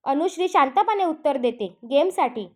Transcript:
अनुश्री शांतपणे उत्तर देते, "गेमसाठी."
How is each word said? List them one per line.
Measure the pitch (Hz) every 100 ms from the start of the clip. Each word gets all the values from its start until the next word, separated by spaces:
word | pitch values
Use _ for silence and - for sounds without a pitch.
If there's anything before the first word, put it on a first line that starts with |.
अनुश्री | - 277 349 330 359
शांतपणे | 349 277 381 440 415
उत्तर | 359 311 302 277
देते, | 240 240 196 - 233
"गेमसाठी." | 277 359 370 269 247 185